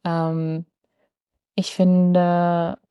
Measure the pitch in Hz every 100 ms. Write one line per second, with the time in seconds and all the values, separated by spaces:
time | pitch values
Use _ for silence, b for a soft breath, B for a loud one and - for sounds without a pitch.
0 | 175 165 165 165 160 160 170 _ _ _
1 | _ _ _ _ _ - 185 - 185 180
2 | 180 180 175 175 175 175 170 - -